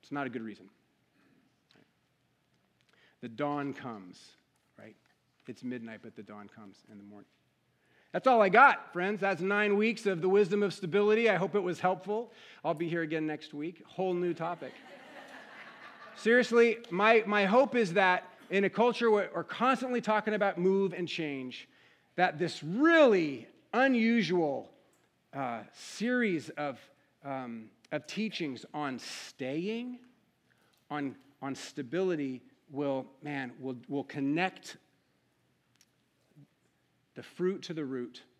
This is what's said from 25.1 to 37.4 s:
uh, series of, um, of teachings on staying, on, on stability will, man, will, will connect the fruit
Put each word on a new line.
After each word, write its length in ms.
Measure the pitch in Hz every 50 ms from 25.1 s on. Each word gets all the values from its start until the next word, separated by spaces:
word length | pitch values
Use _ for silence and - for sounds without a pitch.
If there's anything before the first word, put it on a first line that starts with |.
| _ _ _ _ -
uh, 260 | 139 139 123 117 113 107 - _
series 760 | - - - - - 202 240 247 247 240 214 180 156 135 147
of, 300 | - - 147 143 131 - - - _ _ _ _ _ _ -
um, 420 | 139 135 131 131 120 117 113 110 107 _ _ _ _
of 140 | - 151 139 -
teachings 580 | - 190 220 214 - - 175 147 127 117 - - -
on 260 | 151 147 143 131 117
staying, 1000 | - - - - - - - _ 135 127 139 156 175 202 226 233 240 247 247 247 - - _ _ _ _ _ _ _ _ _ _ _ _ _ _ _ _
on, 260 | 151 147 143 135 123 - _ _ _ _
on 140 | - 135 135
stability 840 | - - - - - 143 117 131 175 190 185 175 156 143 135 131 123 - - _ _ _ _
will, 340 | 139 135 147 143 135 135 127 - - _
man, 300 | - 147 147 139 135 120 120 -
will, 160 | 131 135 131 123 117 -
will 160 | 139 143 135
connect 760 | - - 143 139 139 147 165 180 185 185 - - - - - _ _ _ _ _ _ _ _ _ _ _ _ _ _ _ _ _ _ _ _ _ _ _ _ _ _ _ _ _ _ _ 151 143 _ _ _ _ _ _ _ _ _ _ _ _ _ _
the 80 | - 123
fruit 380 | - - -